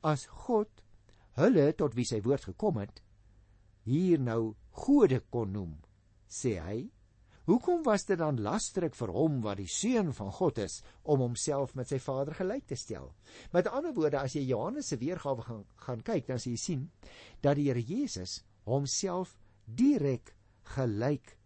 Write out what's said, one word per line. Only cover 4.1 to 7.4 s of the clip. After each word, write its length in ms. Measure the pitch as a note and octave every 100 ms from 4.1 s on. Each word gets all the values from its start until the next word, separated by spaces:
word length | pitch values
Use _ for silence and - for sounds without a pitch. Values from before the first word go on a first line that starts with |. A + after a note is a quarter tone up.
| E3
nou 360 | B2 A2+ A2+ G#2+ -
gode 480 | - - C#4+ G3+ B2+ -
kon 220 | A#2+ G#2+
noem, 240 | G2+ F2+ D2+ - _ _ _ _
sê 280 | - C3 F#2+
hy, 140 | D#2+ G#2+ G3 _ _ _ _ -